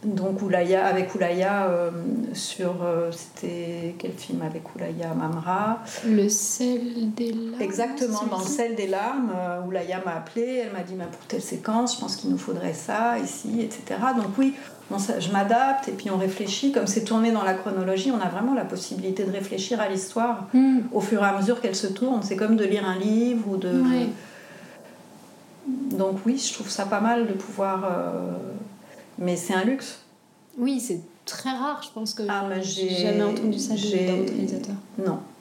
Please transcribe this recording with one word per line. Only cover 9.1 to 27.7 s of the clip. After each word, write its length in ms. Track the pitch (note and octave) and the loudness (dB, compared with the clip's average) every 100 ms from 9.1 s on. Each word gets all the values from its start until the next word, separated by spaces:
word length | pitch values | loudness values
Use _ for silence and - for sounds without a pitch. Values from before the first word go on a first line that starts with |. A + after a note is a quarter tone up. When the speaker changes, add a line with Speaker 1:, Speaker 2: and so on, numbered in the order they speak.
| C#4 A#3+ | 0 0
Speaker 1:
euh, 280 | F3+ F3+ F3 F3+ | 0 -2 -4 -2
Oulaya 360 | F#3 F3 F#3 | -4 -2 -4
m'a 120 | F#3 E3 | -4 -6
appelée, 480 | D#3+ A#3 A#3+ B3+ A3+ | -6 -4 -2 -2 -4
elle 60 | |
m'a 80 | G3 | -6
dit, « 100 | F3 F#3 | -8 -8
Mais 80 | F3 | -8
pour 180 | - - | -10 -6
telle 140 | G3 | -6
séquence, 540 | - - - A3 B3 | -4 -6 0 2 2
je 60 | - | -2
pense 160 | - - | -6 -4
qu'il 120 | F#3+ | 0
nous 80 | F3+ | 0
faudrait 380 | - F3+ - | 0 -4 -2
ça, 440 | D#3+ - G#3 A#3 A#3 | -4 -2 2 2 2
ici, 420 | F#3+ - G#3+ A3+ | -2 -6 -4 -2
et 80 | A3 | -2
cetera. » 420 | - - F#3+ B3 | -6 -6 0 2
Donc 220 | A#3+ G3+ G3+ | 2 0 4
oui, 160 | C4+ C4+ - - - | 2 2 -10 -16 -6
on 80 | G3 | -4
s'a-, 220 | G3 - | 0 0
je 120 | E3+ | 2
m'adapte 560 | G3 G3+ A#3 C4+ C4+ - | 2 4 4 4 2 0
et 40 | |
puis 180 | F#3+ G3+ | -4 -2
on 80 | F#3+ | 0
réfléchit. 520 | F#3+ - G3 - C#4 | 0 0 -2 2 2
Comme 160 | C#4 G3+ | 2 2
c'est 180 | A3+ | 0
tourné 280 | G#3+ A3+ A3+ | 2 4 4
dans 100 | A3 | 4
la 120 | F#3+ | 2
chronologie, 560 | F#3 G#3+ F#3+ F#3 F#3+ A3+ | 0 0 0 2 2 2
on 60 | A#3+ | 2
a 80 | F#3 | 0
vraiment 240 | F3 A#3 | 0 2
la 140 | C4+ F#3 | 2 0
possibilité 580 | F#3 - F#3 F#3+ F#3 | -6 -6 -4 -2 -2
de 80 | F#3+ | -2
réfléchir 480 | G3 G3 G3 F#3+ A#3 | -2 -4 -4 -2 0
à 80 | G#3 | 0
l'histoire 600 | F#3+ F#3 - A#3 A3 G3 | 0 -2 -2 0 0 2
Speaker 2:
Hmm. 280 | B3+ C4+ C4 A3 | 6 8 6 2
Speaker 1:
au 80 | G#3 | 0
fur 220 | G3 G#3+ | 2 4
et 40 | G3 | 4
à 80 | F#3+ | 4
mesure 240 | F#3+ A#3+ | 2 2
qu'elle 140 | G3+ F#3+ | 0 -2
se 100 | G3 | -2
tourne. 360 | F#3+ B3+ A#3+ | 0 0 0
C'est 140 | G3 G3 | 0 -2
comme 200 | G#3+ A3+ | 4 4
de 80 | G3 | 4
lire 200 | G3+ F#3+ | 2 0
un 120 | F#3 | 0
livre 500 | G3+ A3 A#3+ A#3 G3+ | 2 4 4 2 0
ou 80 | F#3+ | 0
de 140 | F3+ | 2
Speaker 2:
Ouais. 380 | C4 B3+ B3+ A3+ G3+ - - - - - - - - - - - - - - C#4+ | 4 6 4 2 -4 -12 -18 -20 -20 -20 -20 -20 -20 -20 -20 -20 -20 -20 -14 -6
Speaker 1:
Donc 520 | B3+ - F#3+ F#3+ G3 A3 | -4 -2 0 2 2 2
oui, 100 | C4+ - | 0 0
je 60 | |
trouve 160 | - G3+ | -6 -6
ça 160 | - | -4
pas 160 | G3 G#3 | 0 2
mal 260 | A3 A#3+ A3+ | 4 4 2
de 60 | |
pouvoir, 520 | F#3+ - G3+ G3 | 0 -4 -2 0